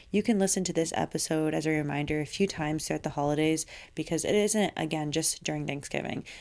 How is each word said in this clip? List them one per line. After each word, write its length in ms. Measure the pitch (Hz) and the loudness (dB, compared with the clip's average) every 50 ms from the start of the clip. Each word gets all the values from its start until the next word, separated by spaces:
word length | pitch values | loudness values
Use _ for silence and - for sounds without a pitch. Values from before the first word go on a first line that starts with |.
| - - | -8 -2
you 120 | - 202 208 | 0 2 4
can 160 | - 226 196 | 4 4 4
listen 260 | 196 190 - 196 185 | 4 2 2 0 0
to 80 | - 175 | 0 2
this 180 | 165 165 165 - | 0 0 0 0
episode 560 | - 160 156 - 160 - - 165 156 156 156 156 | -2 -2 0 -2 -2 -2 0 0 2 2 2 2
as 140 | 160 147 | 0 2
a 40 | 156 | 2
reminder 480 | 156 151 147 147 143 143 147 147 151 151 | 2 0 0 0 0 -2 -2 0 -2 -2
a 60 | 147 | -2
few 220 | 143 - - 165 | -2 0 0 0
times 400 | 156 - - 156 151 156 156 - | 0 0 0 -2 -2 -2 -2 -2
throughout 160 | - 156 156 - | -2 -2 -2 -2
the 80 | 151 | -4
holidays 560 | - 151 143 147 147 147 156 156 160 156 - - - - - - - | -2 0 0 2 2 4 4 2 2 0 -2 -6 -10 -18 -18 -12 -8
because 300 | - 156 - 170 156 - | -8 -4 -2 -2 0 0
it 100 | - 175 | 2 2
isn't, 380 | 208 208 214 - 214 202 - - | 4 4 4 4 2 2 0 0
again, 380 | - 160 156 160 156 151 151 147 | -2 -2 -2 -2 -2 -2 0 0
just 320 | 160 160 - - - - | 0 0 0 -2 -2 -4
during 220 | - 151 151 147 | -4 -2 -2 -2
Thanksgiving. 580 | 151 143 143 - - - 143 - - - - - - - - | -4 -4 -6 -6 -4 -4 -4 -2 -4 -6 -6 -8 -10 -14 -16